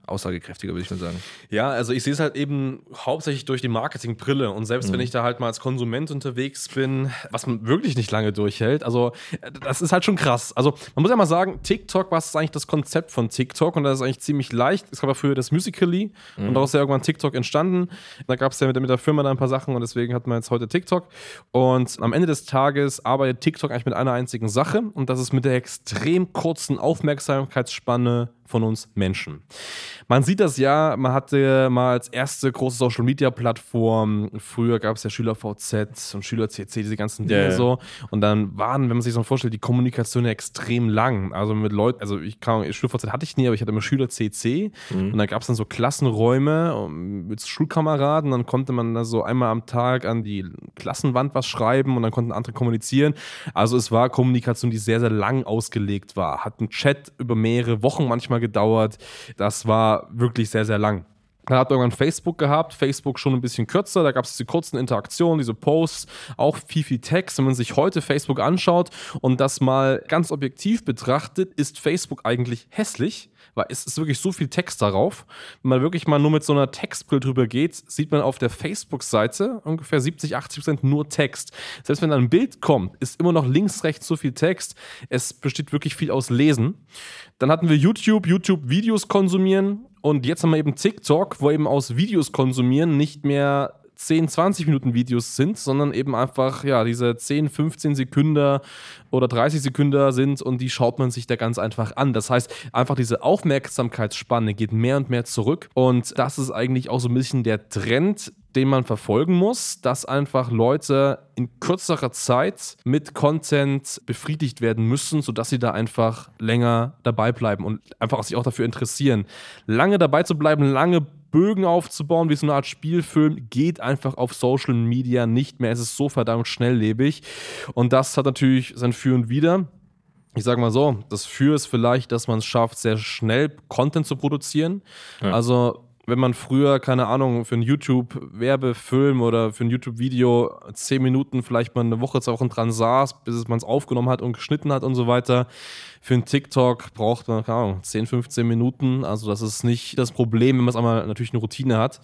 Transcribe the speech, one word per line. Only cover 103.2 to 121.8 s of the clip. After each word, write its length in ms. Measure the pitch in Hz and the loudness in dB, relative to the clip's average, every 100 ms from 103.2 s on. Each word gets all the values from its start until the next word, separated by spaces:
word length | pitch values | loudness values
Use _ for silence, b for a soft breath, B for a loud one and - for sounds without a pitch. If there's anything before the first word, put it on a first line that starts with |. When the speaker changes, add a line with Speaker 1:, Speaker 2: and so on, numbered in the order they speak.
Speaker 2:
Aufmerksamkeitsspanne 1300 | 139 196 165 139 - - 120 - 107 - - 117 110 | 2 2 2 0 -2 -4 -2 -2 -4 -4 -2 0 0
geht 180 | 104 107 | -2 -2
mehr 240 | 113 120 139 | 0 2 0
und 140 | 127 | 0
mehr 140 | 123 | -2
zurück 440 | 120 - 110 170 - | -2 -2 0 -2 -2
und 420 | - 127 123 117 - | 2 4 4 0 -2
das 220 | 131 - | -2 -2
ist 140 | 131 | -4
eigentlich 380 | 107 127 127 - | -2 -2 -2 -2
auch 100 | 127 | -2
so 80 | 123 | 0
ein 60 | |
bisschen 280 | 123 123 135 | 0 0 0
der 260 | 113 107 - | 0 -2 -4
Trend, 640 | 104 101 123 185 208 - - _ | -6 0 2 2 -2 -8 -18 _
den 140 | 131 135 | 0 2
man 160 | 135 | 2
verfolgen 500 | 120 107 - 107 165 | 0 -4 0 0 2
muss, 460 | 180 196 247 - - | 2 2 0 -6 -4
dass 240 | 127 131 | -2 -2
einfach 460 | - 139 143 131 123 | -2 -2 0 0 0
Leute 680 | 117 117 151 - 135 139 131 _ | 2 4 2 2 2 2 0 _
in 240 | - 123 - | -8 -8 -4
kürzerer 540 | - 180 - 156 127 | -2 -2 -2 -2 -2
Zeit 640 | - - 123 175 - - - | -4 0 2 0 -4 -12 -8
mit 300 | - 143 147 | 0 0 -2
Content 880 | - 147 156 - 147 139 139 - - - | 0 2 2 0 2 2 0 -4 -12 -10
befriedigt 540 | 113 - 156 143 - | -8 -6 -4 -4 0
werden 260 | 113 113 113 | 0 2 2
müssen, 360 | 127 - 156 | 0 0 -2
sodass 280 | 135 110 113 | -2 -4 -2
sie 80 | 127 | 0
da 140 | 120 | 0
einfach 580 | 95 113 - 113 113 - - | 0 -2 2 0 0 -10 -6
länger 600 | 110 120 120 117 120 - | 0 2 4 2 0 -4
dabei 300 | 120 113 110 | -2 0 0
bleiben 320 | 120 113 101 | 0 0 -2
und 160 | 101 110 - - | -4 -6 -10 -6
einfach 220 | 113 123 | -2 -2
sich 140 | - 120 | -2 -2
auch 60 | |
dafür 200 | 120 120 | -2 -2
interessieren. 640 | 117 - 117 - 143 110 95 B B B B | -2 -2 -6 0 2 2 -2 B B B B
Lange 320 | 113 180 202 | 2 4 4
dabei 240 | 160 147 | 4 4
zu 160 | 175 160 | 2 2
bleiben, 260 | 156 151 | 4 4
lange 400 | 139 135 170 175 143 - - | 4 4 4 2 0 -8 0
Bögen 360 | 151 196 196 185 | 4 4 4 2
aufzubauen, 640 | 170 | 2